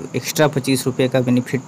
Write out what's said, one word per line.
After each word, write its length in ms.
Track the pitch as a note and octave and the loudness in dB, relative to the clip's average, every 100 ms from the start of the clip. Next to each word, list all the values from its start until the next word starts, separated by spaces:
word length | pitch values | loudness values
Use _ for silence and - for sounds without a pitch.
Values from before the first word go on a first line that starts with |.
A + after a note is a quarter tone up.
| - A#2+ | -6 -6
extra 320 | - - D3 | -4 2 2
पच्चीस 380 | D3 B2 B2+ C3+ | 2 0 0 0
रुपये 220 | B2+ C3 | 0 2
का 120 | C3 | 2
benefit 400 | B2 B2 B2 C3 | 2 2 0 -4